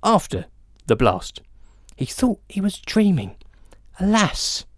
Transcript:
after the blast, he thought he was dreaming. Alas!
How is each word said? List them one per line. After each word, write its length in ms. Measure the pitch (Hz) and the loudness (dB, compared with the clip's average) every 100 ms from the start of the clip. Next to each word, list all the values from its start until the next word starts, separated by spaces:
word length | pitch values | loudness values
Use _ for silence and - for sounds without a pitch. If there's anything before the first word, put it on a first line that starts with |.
after 420 | 208 220 - - - - - _ - | 4 2 2 -8 -8 -18 -20 _ -2
the 100 | 113 | 2
blast, 460 | 123 90 - - - - - - - - | 2 0 -6 -18 -20 -20 -20 -20 -20 -10
he 100 | 135 | -10
thought 340 | - 254 202 _ | -2 -2 -2 _
he 140 | - | -4
was 160 | 196 - | -4 -6
dreaming. 580 | - - 208 170 98 - - _ - - - - | -4 2 2 2 -2 -12 -20 _ -20 -20 -20 -4
Alas! 680 | 185 220 196 - - - - | 2 4 2 0 -6 -6 -10